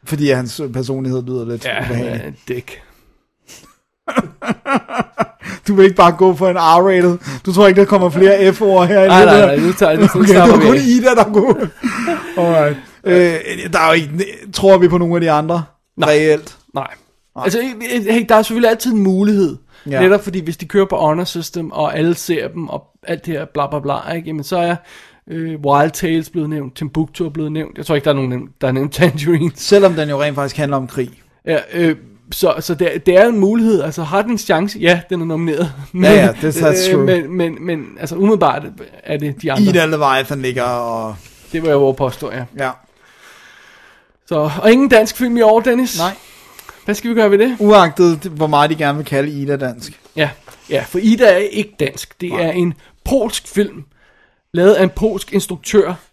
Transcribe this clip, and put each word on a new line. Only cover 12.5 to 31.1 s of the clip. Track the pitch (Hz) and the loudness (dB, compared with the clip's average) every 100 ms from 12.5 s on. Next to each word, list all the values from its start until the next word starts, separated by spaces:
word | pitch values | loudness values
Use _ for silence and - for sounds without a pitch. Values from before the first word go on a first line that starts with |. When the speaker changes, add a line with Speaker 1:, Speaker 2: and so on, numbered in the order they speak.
| 165 147 139 - _ | 2 0 -2 -12 _
Speaker 1:
Øh, | - 180 175 160 - 175 185 | 0 4 4 0 -6 -10 -4
der | 165 | 0
er | 160 | 2
jo | |
ikke, | 165 151 156 196 - 208 | 2 0 -6 -8 -10 -14
tror | - 196 190 | 0 4 6
vi | 175 | 6
på | 180 | 2
nogle | 170 | 0
af | 170 | -2
de | 165 | 0
andre? | 151 160 170 156 _ _ - | -2 -2 -6 -6 _ _ -4
Speaker 2:
Nej. | 151 | 0
Speaker 1:
Reelt? | 151 156 151 156 - _ | 2 2 0 -2 -20 _
Speaker 2:
Nej. | - 131 - _ _ _ - | -12 -12 -16 _ _ _ -6
Speaker 1:
Nej. | |
Speaker 2:
Altså, | 123 208 254 226 233 247 202 | -4 -2 -4 -8 -6 -6 -2
hey, | 226 226 | -2 2
der | |
er | 220 | 2
selvfølgelig | 220 226 233 | 2 0 0
altid | 226 247 | 0 -2
en | 220 | 0
mulighed. | 190 185 208 202 175 - _ _ - | 2 2 0 2 0 -4 _ _ -8
Speaker 1:
Ja. | 139 | 0
Speaker 2:
Netop | 185 202 | 2 2
fordi, | 202 185 | -2 -10
hvis | 160 165 | -10 -12
de | 165 | -4
kører | 202 196 | -2 -2
på | 185 | 0
honor | 156 156 | -2 -2
system, | 180 175 165 180 160 | -4 -8 -10 -10 -10
og | - 151 170 | -6 -6 -2
alle | 170 | -2
ser | 170 - 165 120 | -2 -4 -6 -6
dem, | 165 160 | -10 -12
og | - _ _ - | -12 _ _ -10
alt | 170 - | -10 -8
det | |
her | 156 151 | -10 -8
bla | 151 143 | -6 -6
bla | 151 | -6
bla, | 143 143 - 170 | -6 -8 -6 -10
ikke? | 165 | -8
Jamen, | 156 | -10
så | 143 185 | -6 -4
er, | 170 170 _ - - _ _ | -2 -4 _ -20 -20 _ _
øh, | 165 165 156 | -12 -10 -8
Wild | 139 143 156 | -2 0 0
Tales | 156 175 160 160 | -2 -4 -4 -4
blevet | 180 151 | -8 -6
nævnt, | 156 135 - | -6 -10 -10
Timbuktu | 151 160 160 - 170 | -8 -6 -6 -6 -8
er | |
blevet | 147 151 | -6 -8
nævnt. | 156 156 - | -8 -10 -12
Jeg | 156 | -4
tror | |
ikke, | 151 | -2
der | 151 | 0
er | |
nogen, | 139 131 123 127 _ | -2 -2 -6 -10 _
der | 135 | -4
har | |
nævnt | 131 139 | -2 -4
Tangerine. | - 170 143 147 165 165 | 0 0 0 -2 0 -2
Speaker 1:
Selvom | - - 202 196 | -6 2 4 4
den | 160 151 | 0 -4
jo | 139 | -4
rent | 147 | -4
faktisk | 139 139 139 | -4 -6 -4
handler | 143 139 | -4 -4
om | 127 | -6
krig. | - 123 | -8 -8